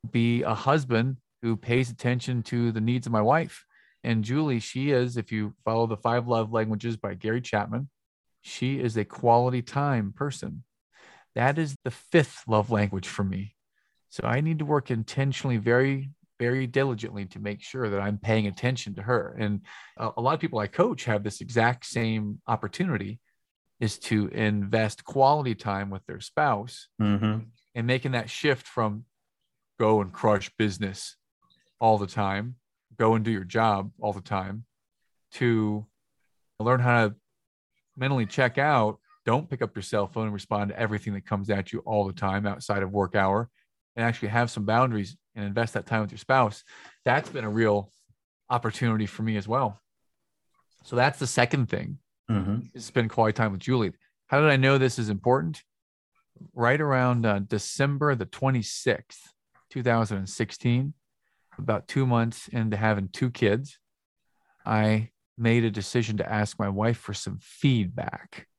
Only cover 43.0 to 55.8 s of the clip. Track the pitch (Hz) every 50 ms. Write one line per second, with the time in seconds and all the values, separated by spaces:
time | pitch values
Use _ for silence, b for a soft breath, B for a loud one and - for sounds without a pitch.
43 | 98 90 - 104 95 98 98 107 117 - _ _ _ _ _ _ _ _ _ 117
44 | 113 120 117 - - 104 104 117 120 120 - - 104 101 110 120 131 127 113 107
45 | 98 104 - _ _ _ _ 113 104 101 98 117 117 113 - 110 - - 117 110
46 | 107 101 - 107 - - 131 131 120 104 104 - - B B B B B B B
47 | B 123 123 143 - - - 135 110 107 107 110 113 107 104 104 101 - _ _
48 | _ _ _ _ _ _ _ _ _ _ 123 120 117 113 - - 127 120 110 107
49 | 107 98 - - 110 113 110 104 95 107 117 135 135 110 98 _ _ _ _ _
50 | _ _ _ _ _ _ _ _ _ _ _ _ _ _ _ _ _ - - 123
51 | 123 143 139 - 147 - - - 123 120 - 139 120 104 - 98 - - 95 -
52 | _ _ _ _ _ - 113 101 92 98 101 117 - - _ 127 110 - _ 131
53 | 117 110 - - 113 110 107 - 113 107 98 90 - - 131 123 110 95 - _
54 | _ _ _ _ _ _ - 143 151 156 139 131 131 135 139 135 131 127 - -
55 | 117 107 104 98 - 123 127 139 160 165 156 - _ _ _ _